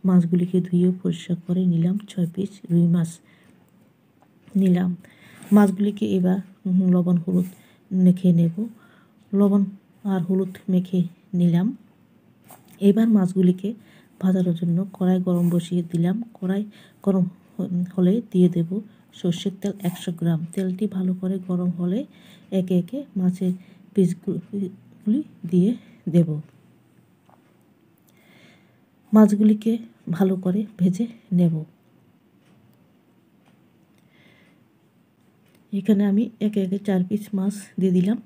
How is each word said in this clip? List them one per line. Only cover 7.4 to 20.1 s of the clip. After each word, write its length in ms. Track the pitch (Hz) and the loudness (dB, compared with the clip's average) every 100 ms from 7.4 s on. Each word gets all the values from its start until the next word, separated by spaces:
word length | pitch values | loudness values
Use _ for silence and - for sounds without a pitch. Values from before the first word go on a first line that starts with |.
| 180 - _ _ _ | -2 -10 _ _ _
মেখে 420 | 185 185 180 180 | 2 4 4 2
নেব। 340 | 170 170 170 226 - - _ _ _ _ | 4 2 -2 -10 -12 -20 _ _ _ _
লবণ 320 | 196 202 202 196 - _ _ | 0 2 2 0 -6 _ _
আর 180 | 202 190 | -4 -4
হলুদ 320 | 170 185 185 - - | 0 -2 -2 -8 -2
মেখে 340 | 185 185 185 175 - _ | -2 0 -2 -2 -8 _
নিলাম। 440 | 180 175 170 208 277 _ _ _ _ _ _ _ - _ - | 0 2 2 0 -4 _ _ _ _ _ _ _ -20 _ 0
এবার 280 | 202 202 226 | 2 4 4
মাছগুলিকে 680 | 214 180 190 180 185 202 233 - - _ _ | 4 2 2 2 2 -6 -10 -20 -20 _ _
ভাজানোর 360 | 185 185 180 165 | 0 0 0 -2
জন্য 300 | 170 170 190 | -2 -2 -4
কড়াই 260 | - 185 185 | -2 0 0
গরম 300 | 185 175 175 | 0 0 2
বসিয়ে 340 | 170 165 180 170 | 0 -2 -4 -4
দিলাম। 320 | 170 175 214 233 | -2 -2 -2 -8
কড়াই 320 | - 185 196 208 - - _ | -8 -4 -4 -6 -14 -20 _
গরম 220 | 196 190 180 - _ - | -2 0 -2 -6 _ -10
হ-, 260 | 180 175 180 - | -6 -4 -4 0
হলে 240 | 180 226 - | 0 0 -2
দিয়ে 180 | 185 175 | 2 2
দেব 320 | 170 165 196 208 - _ | 2 -4 -6 -10 -20 _
সর্ষের 380 | - 180 170 196 185 | -6 -4 -4 -6 -6
তেল 120 | 202 196 | -8 -6
একশো 300 | 175 180 - | -6 -6 -10